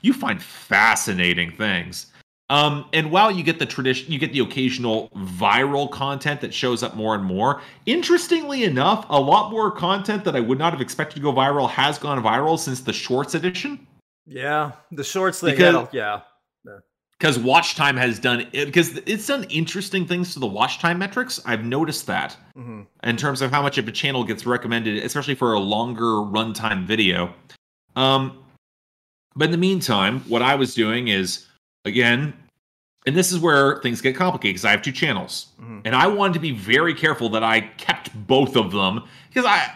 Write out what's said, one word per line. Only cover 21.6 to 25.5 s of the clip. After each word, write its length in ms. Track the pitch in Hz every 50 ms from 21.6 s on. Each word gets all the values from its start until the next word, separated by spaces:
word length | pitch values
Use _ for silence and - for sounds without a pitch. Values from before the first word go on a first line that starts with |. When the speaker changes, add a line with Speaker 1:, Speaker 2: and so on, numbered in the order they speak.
| 113
Speaker 1:
noticed 420 | 117 127 143 165 160 143 - -
that 300 | - 95 92 71 - - - _ _ _
Speaker 2:
Mm-hmm. 260 | 131 120 120 113 104 101 - _ _
Speaker 1:
in 140 | - 117 117
terms 260 | 113 143 147 135 131
of 80 | 135 127
how 100 | 143 143
much 160 | 139 143 -
of 120 | 139 110 113
a 40 |
channel 300 | - - - 143 135 127
gets 240 | 113 104 107 - -
recommended, 560 | 120 123 120 - 117 117 117 110 110 104 107
especially 320 | - 113 - 147 139 - 135
for 180 | - 131 117